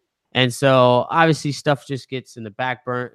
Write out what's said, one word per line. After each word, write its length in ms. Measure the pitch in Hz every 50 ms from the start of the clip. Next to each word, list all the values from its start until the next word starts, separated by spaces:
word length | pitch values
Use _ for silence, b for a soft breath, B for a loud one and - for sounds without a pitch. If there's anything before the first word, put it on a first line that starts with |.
| _ _ _ _ _ _
And 220 | - 120 127 123 117
so 540 | - - 139 131 131 123 123 123 123 - -
obviously 400 | - 165 165 165 156 151 - 151
stuff 380 | 135 - - 151 147 - - -
just 200 | 139 127 - -
gets 280 | 131 131 120 - -
in 80 | 120 113
the 60 | 107
back 320 | 98 - 127 127 127 120 -
burn, 260 | 127 123 123 123 117